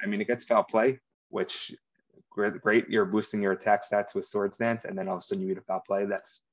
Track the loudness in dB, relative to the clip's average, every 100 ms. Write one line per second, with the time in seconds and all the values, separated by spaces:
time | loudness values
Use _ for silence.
0 | -4 -2 -2 -2 2 4 4 4 2 0
1 | _ _ _ -6 -4 -6 -12 -16 _ _
2 | _ _ _ -2 -2 0 2 4 4 2
3 | 2 0 0 0 0 0 2 2 2 -2
4 | 0 -6 -4 -2 -2 -2 -2 -2 -6 -6
5 | -4 -6 -4 -4 -2 -4 -4 -6 -2 -2
6 | -2 -4 -8 -20 _